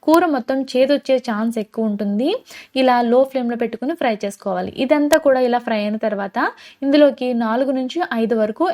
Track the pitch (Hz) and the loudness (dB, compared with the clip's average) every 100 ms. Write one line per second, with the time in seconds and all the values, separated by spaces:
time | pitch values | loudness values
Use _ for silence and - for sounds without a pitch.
0 | - 330 349 285 233 269 269 247 277 285 | 4 4 4 -2 -2 -4 -2 0 2 2
1 | - 262 247 208 226 233 202 - 220 208 | 2 -2 0 -4 -4 -4 -8 -4 -4 -2
2 | 208 202 269 480 - - - 262 262 247 | -2 -2 -2 -2 -8 -20 -8 0 2 2
3 | 240 247 262 262 233 233 233 220 254 330 | 2 2 2 0 -4 -4 -4 -4 -6 -2
4 | 269 214 202 - - 180 185 - 262 302 | -2 -2 -6 -8 -6 -4 -6 -4 0 2
5 | 294 311 302 254 254 240 240 220 208 214 | 4 2 4 2 2 0 -2 -4 -2 -4
6 | 220 202 196 240 320 - - - 277 285 | -4 -4 -6 -4 -4 -6 -20 -8 2 4
7 | 294 226 254 240 226 226 262 262 254 330 | 4 4 -2 -2 0 0 0 -2 -4 -4
8 | 349 233 226 226 214 214 359 | -4 -2 0 0 -2 0 0